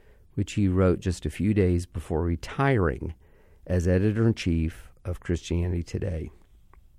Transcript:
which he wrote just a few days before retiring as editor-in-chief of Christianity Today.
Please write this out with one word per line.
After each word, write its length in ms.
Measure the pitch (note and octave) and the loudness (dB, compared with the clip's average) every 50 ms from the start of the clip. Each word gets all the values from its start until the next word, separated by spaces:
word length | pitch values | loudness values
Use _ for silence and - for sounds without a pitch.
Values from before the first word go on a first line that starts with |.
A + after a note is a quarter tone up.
| - - - - - - - | -20 -20 -20 -20 -20 -10 -4
which 200 | - G2+ - - | -4 -4 -4 0
he 120 | A2 G2+ | 0 2
wrote 320 | F#2+ F2+ F#2 F#2+ F#2 E2+ - | 2 4 4 6 4 4 2
just 260 | - G2 E2+ - - | 0 -2 -4 -2 -4
a 60 | - | -8
few 240 | - - F2 G#2 G#2+ | -4 -2 0 0 2
days 320 | G#2 F#2 F2+ F2+ E2+ E2+ | 4 4 4 4 2 0
before 380 | - - F2+ - - E2+ D#2 E2+ | -4 -8 -10 -6 -4 -2 0 0
retiring 920 | E2+ E2+ - - - - - C#3 C#3 C3+ G#2+ F2+ D#2+ - - - D#2+ E2 - _ - - - _ _ - - - | 0 -2 -4 -6 -8 -6 -2 0 2 2 2 2 0 0 -2 -6 -10 -12 -12 _ -20 -20 -20 _ _ -20 -16 -6
as 220 | - F2+ F2+ E2 | -2 0 0 2
editor-in-chief 1040 | F#2 F2+ F#2 G2 G#2+ G#2 A2 A2+ A2+ A2 - - F#2 E2 E2 D#2+ D#2+ - - - - - _ - | 2 2 4 2 2 2 2 2 2 0 0 0 -2 0 0 0 -2 -4 -8 -16 -20 -20 _ -10
of 160 | F2+ E2+ - | -10 -10 -8
Christianity 640 | - - F2 D#2+ - - E2+ E2+ F2 F2+ F2 E2+ E2 | -4 -4 -4 -4 -2 -4 -2 -2 -2 -2 -2 -4 -6
Today. 480 | - - G2 - - F2 E2 - - - - _ _ - - - - _ - - - _ | -6 -6 -6 -6 -6 -6 -6 -8 -10 -14 -20 _ _ -20 -20 -20 -20 _ -20 -20 -20 _